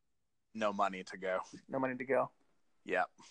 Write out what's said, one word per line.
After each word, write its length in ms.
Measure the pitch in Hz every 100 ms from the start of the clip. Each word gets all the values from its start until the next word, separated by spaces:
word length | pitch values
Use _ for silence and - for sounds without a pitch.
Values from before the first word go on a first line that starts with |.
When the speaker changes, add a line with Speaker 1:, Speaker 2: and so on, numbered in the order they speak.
| _ _ _ _ _
Speaker 1:
no 180 | 110 107
money 300 | 101 98 92
to 120 | 90 98
go. 200 | 95 92 - - -
Speaker 2:
No 100 | 131
money 160 | 131 127
to 80 |
go. 260 | 127 127 131 - _ _ _ _
Speaker 1:
Yep. 220 | - 90 - - -